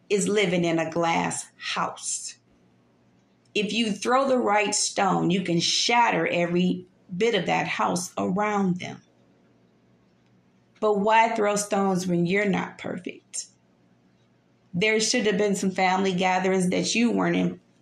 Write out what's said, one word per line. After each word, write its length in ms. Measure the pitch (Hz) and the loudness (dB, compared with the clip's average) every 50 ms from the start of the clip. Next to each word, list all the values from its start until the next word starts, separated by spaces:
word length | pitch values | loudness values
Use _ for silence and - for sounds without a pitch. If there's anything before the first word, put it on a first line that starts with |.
| _ - | _ -2
is 180 | 208 196 180 | 0 0 2
living 360 | 185 202 214 202 175 185 175 170 | 2 2 2 2 2 2 2 2
in 160 | 170 165 165 | 2 0 0
a 120 | 160 160 | -2 -2
glass 560 | - 170 170 165 175 175 170 165 165 - - - _ | -2 -2 0 0 0 0 -2 -2 -4 -8 -12 -14 _
house. 800 | - - - - - - - - - - - - - - - - _ _ _ _ _ _ _ _ _ _ _ _ _ _ _ _ _ _ _ _ _ _ _ - | -12 -8 -6 -4 -4 -4 -4 -6 -8 -8 -8 -8 -8 -8 -12 -16 _ _ _ _ _ _ _ _ _ _ _ _ _ _ _ _ _ _ _ _ _ _ _ -4
If 180 | 208 196 208 214 | -4 -2 -2 0
you 180 | 226 233 214 | 0 0 -2
throw 360 | 196 - - 226 247 269 277 | -2 -4 0 0 2 2 2
the 100 | 262 254 | 2 2
right 360 | 247 220 208 208 214 208 202 - | 0 2 2 2 0 0 0 -2
stone, 560 | - - - - 196 196 185 175 165 165 165 | -2 -2 -2 -2 0 0 2 2 2 2 0
you 120 | 180 202 | 0 0
can 180 | 180 175 170 170 | 0 0 0 0
shatter 680 | 170 - - - - - 240 240 233 226 185 165 165 | 0 0 0 0 0 2 4 4 4 2 2 0 0
every 580 | - - 175 175 170 175 175 180 180 180 - - - _ _ _ - 180 | 0 0 0 0 0 0 2 2 2 0 -2 -8 -14 _ _ _ -10 -4
bit 200 | 180 220 240 214 | 0 0 2 0
of 100 | 185 170 | 0 0
that 200 | 175 165 165 165 | 0 -2 -2 -2
house 460 | 165 - - 214 - 175 180 180 - - | -2 -2 -2 -2 0 -2 -2 -4 -6 -6
around 600 | 190 196 202 185 202 208 214 208 202 196 180 175 180 | -4 -2 -2 0 0 0 0 0 0 0 0 0 -2
them. 220 | - - - - _ _ _ _ _ _ _ _ _ _ _ _ _ _ _ _ _ _ _ _ _ _ _ _ _ _ _ _ _ _ _ _ _ _ _ - | -6 -10 -12 -14 _ _ _ _ _ _ _ _ _ _ _ _ _ _ _ _ _ _ _ _ _ _ _ _ _ _ _ _ _ _ _ _ _ _ _ -2
But 200 | 220 214 208 196 | 0 2 2 2
why 300 | 202 220 220 226 226 226 | 4 4 6 6 4 4
throw 260 | 226 220 208 208 208 | 2 0 0 0 0
stones 520 | 202 - - 208 196 196 196 185 175 180 | -2 -2 -2 0 0 2 2 0 0 0
when 180 | 180 175 170 170 | 0 0 2 2
you're 240 | 170 196 202 208 196 | 2 2 0 2 0
not 280 | 180 170 - - - | 0 -2 -2 -6 -10
perfect? 680 | - - - - 180 - - - - _ _ - - - - _ _ _ _ _ _ _ _ _ _ _ _ _ _ _ _ _ _ _ _ _ _ _ _ - | -12 -10 -10 -10 -8 -10 -12 -14 -14 _ _ -14 -14 -14 -14 _ _ _ _ _ _ _ _ _ _ _ _ _ _ _ _ _ _ _ _ _ _ _ _ -4
There 260 | 175 208 214 220 220 | 0 0 2 2 2
should 260 | 220 - - 247 202 | 0 0 0 0 2
have 100 | 214 196 | 0 2
been 180 | 190 208 202 190 | 2 0 0 0
some 160 | 190 202 190 | 0 -2 -2
family 420 | 185 196 185 180 185 190 196 196 180 | 0 2 2 2 2 2 2 0 0
gatherings 560 | 175 185 185 185 185 185 190 190 190 180 180 | 0 0 2 2 2 2 2 2 2 0 0
that 260 | 185 180 175 - - | 0 0 -2 0 0
you 160 | 220 240 226 | 2 2 2
weren't 240 | 202 190 180 175 170 | 2 2 0 2 2
in, 240 | 180 180 170 - - _ _ _ _ | 2 0 -2 -2 -6 _ _ _ _